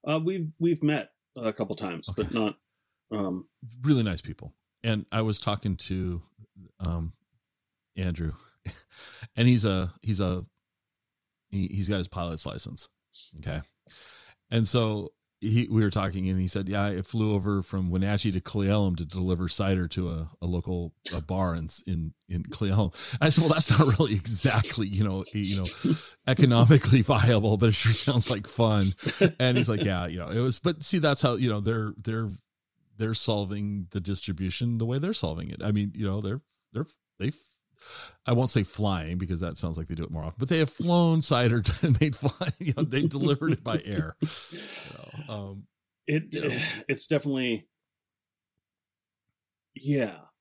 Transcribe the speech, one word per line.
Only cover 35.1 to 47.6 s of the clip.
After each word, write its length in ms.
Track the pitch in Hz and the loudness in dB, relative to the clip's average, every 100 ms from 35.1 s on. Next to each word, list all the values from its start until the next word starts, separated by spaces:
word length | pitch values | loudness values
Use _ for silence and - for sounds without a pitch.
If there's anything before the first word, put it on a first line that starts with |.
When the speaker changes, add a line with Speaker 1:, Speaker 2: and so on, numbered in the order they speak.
Speaker 2:
solving 360 | 220 85 80 87 | -2 -2 -4 -8
it. 120 | - | -6
I 80 | 107 | 0
mean, 180 | 104 101 | 0 0
you 140 | - 101 | -4 -4
know, 140 | 98 | -2
they're, 200 | 98 123 _ _ _ | -4 -6 _ _ _
they're, 160 | 107 156 - _ _ | -8 -8 -12 _ _
they, 120 | 107 - - _ _ _ - - - _ - | -6 -6 -16 _ _ _ -18 -14 -16 _ 0
I 60 | |
won't 180 | 120 110 | 2 4
say 140 | 120 | 2
flying 540 | 98 - 107 92 78 90 | 0 -2 0 0 -2 -4
because 220 | 90 87 | -4 -4
that 160 | 87 80 | -4 -4
sounds 200 | 87 80 | -6 -6
like 100 | 80 | -8
they 80 | 82 | -8
do 80 | 82 | -6
it 40 | |
more 120 | 78 | -6
often, 140 | 78 - | -8 -6
but 80 | 127 | 0
they 100 | 160 | 2
have 100 | 151 | 2
flown 480 | - 170 175 170 165 | 0 2 4 6 4
cider 360 | - 127 120 117 | 2 4 4 4
<laughs> 240 | 98 - | 2 0
and 120 | 170 117 | 2 4
they've 180 | 151 135 | 4 2
fly-, 320 | 139 - 180 - | -2 -2 -8 -4
you 160 | 180 139 | -4 0
know, 80 | |
they've 240 | 151 131 156 | 0 0 0
delivered 420 | 139 156 143 156 | 0 0 2 0
it 120 | 127 | -2
by 180 | 120 110 - | -2 -4 -4
air. 300 | 101 156 - 160 | -4 -4 -4 -6
So, 960 | - - - 214 - - - - - 147 | -6 -12 -14 -14 -14 -14 -18 -16 -16 -12
um, 360 | 107 98 98 - _ _ _ - | -10 -10 -14 -18 _ _ _ -2
Speaker 1:
It, 260 | 151 156 | -2 -2
Speaker 2:
you 80 | - | -6
know. 160 | 147 120 - - - | -4 -2 -4 -6 -6
Speaker 1:
it's 180 | 135 - | -6 0
definitely, 600 | 151 147 135 127 110 | 0 0 -2 -2 -2